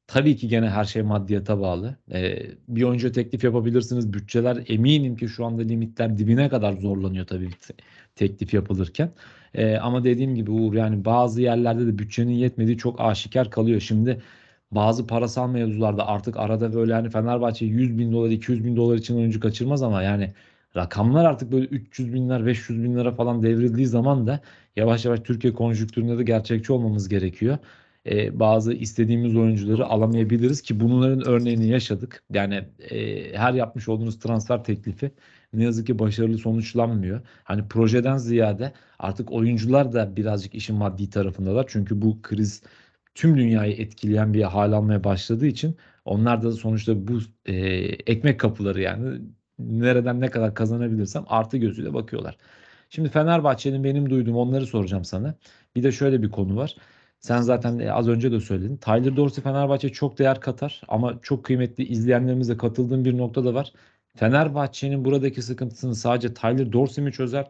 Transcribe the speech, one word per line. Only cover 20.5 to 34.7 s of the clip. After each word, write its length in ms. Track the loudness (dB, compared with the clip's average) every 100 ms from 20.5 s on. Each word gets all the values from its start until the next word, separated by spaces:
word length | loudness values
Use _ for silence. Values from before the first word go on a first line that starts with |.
| _ _ -6
rakamlar 480 | -4 0 2 6
artık 280 | 4 2 0
böyle 140 | 0 0
üç 320 | -4 -8 -8
yüz 140 | -4
bin 140 | -2 -2
lira, 180 | 0 0
beş 240 | 0 -2
yüz 120 | -4
bin 140 | -2 0
lira 160 | 0
falan 300 | 0 0 2
devrildiği 440 | 2 4 2 2 2
zaman 400 | 2 2 2 0
da 140 | -2 -6 -20 _ 0
yavaş 280 | 2 2
yavaş 160 | 2 -2
Türkiye 320 | -2 0 0
konjonktüründe 640 | 0 0 0 -2 -2 -2 0
de 40 |
gerçekçi 500 | 2 0 0 -2 0
olmamız 360 | 0 2 0 0
gerekiyor. 500 | 0 -2 0 -2 -2 -6 -20 _ _ -4
Ee, 340 | -2 0 2
bazı 320 | 4 4 2
istediğimiz 640 | -2 -4 0 2 2 2 4
oyuncuları 500 | 4 2 2 0 2
alamayabiliriz 760 | 2 2 2 2 2 2 0
ki 180 | -2 0
bunların 460 | 4 4 4 2 2
örneğini 420 | 2 2 2 2
yaşadık. 540 | 2 0 -4 -6 -14 -6
Yani, 320 | -2 -2 -4 -8 -16 -10
e, 420 | -8 -6 -6 -8 0
her 160 | 2
yapmış 360 | 2 -2 -4 -4
olduğunuz 300 | -2 -4 -4
transfer 460 | -2 -2 0 -2
teklifi 460 | -2